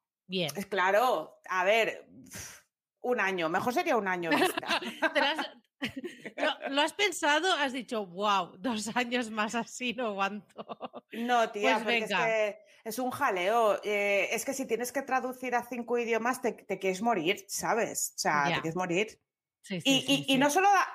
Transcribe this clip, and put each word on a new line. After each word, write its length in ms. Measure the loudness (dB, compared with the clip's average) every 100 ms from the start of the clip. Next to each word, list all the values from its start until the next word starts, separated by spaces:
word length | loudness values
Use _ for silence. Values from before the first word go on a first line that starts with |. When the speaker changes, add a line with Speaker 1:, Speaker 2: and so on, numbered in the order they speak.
| _ _ -6
Speaker 1:
Bien. 240 | -4 -2
Speaker 2:
Es 120 | -4 -4
claro, 720 | 0 4 4 4 2 -4 -12 -4
a 160 | 0
ver, 420 | 4 4 2 -2 -12 -20 -18
pf, 300 | -16 -16 -18 _ _ _ _
un 180 | -2 0
año, 300 | 0 0 0
mejor 240 | 0 0
sería 240 | 0 2 0
un 100 | 0
año 240 | -2 0
vista. 360 | 2 2 -2 -4
Speaker 1:
<laughs> 460 | -4 -4 -4 -2
Te 60 | 2
lo 60 | 0
has, 240 | 0 -6 -10 _ -10 -8 -8 -12 -12 -12 -2
lo, 320 | -2 -2 -2
lo 60 | 0
has 100 | 0
pensado, 580 | 0 -2 0 2 2 2
has 180 | 0 0
dicho, 320 | -4 -6 -6 -6
"Guau, 480 | -2 2 2 0 -4
dos 360 | -4 -2 -2
años 360 | -2 0 -2 -2
más 240 | -2 -2
así 400 | -2 -6 -6 -6
no 140 | -4 -4
aguanto". 580 | -2 -2 -4 -14 -16 -14 -12 -14 -14 -14
Speaker 2:
No, 380 | -6 2 2 2
tía, 220 | 2 2 2
Speaker 1:
Pues 60 |
Speaker 2:
porque 140 | 2 0
es 60 | 0
Speaker 1:
venga. 160 | 0 2
Speaker 2:
que 320 | 2 0 -4 -14 _
es 140 | -8 -4
un 120 | -4
jaleo. 680 | 0 0 2 2 4 4 2
Eh, 460 | 0 0 2 2 2
es 120 | -2
que 80 | -4
si 120 | -4 -2
tienes 260 | -2 -2
que 100 | -4
traducir 520 | -2 -2 -2 -6 -2
a 100 | -2
cinco 340 | -2 -8 -2 -2
idiomas, 420 | 0 0 0 0
te, 120 | -2
te 260 | -4 -6 -4
quieres 240 | -2 0
morir, 420 | 0 2 2 -2 -4
¿sabes? 640 | -4 0 0 0 -2 -6 -2
O 20 |
sea, 300 | 2 2 2
Speaker 1:
Ya. 60 | 0
Speaker 2:
te 40 |
quieres 140 | -2 -2
morir. 440 | -2 0 -2 -6 _ _ _ _
Speaker 1:
Sí, 160 | -10 -4
sí, 80 | 2
Speaker 2:
Y, 100 | 2
Speaker 1:
sí, 120 | 2 0 2
Speaker 2:
y, 60 |
y 20 | 4
Speaker 1:
sí. 20 |
Speaker 2:
no 100 | 4
solo 200 | 4 6
da, 160 | 4 2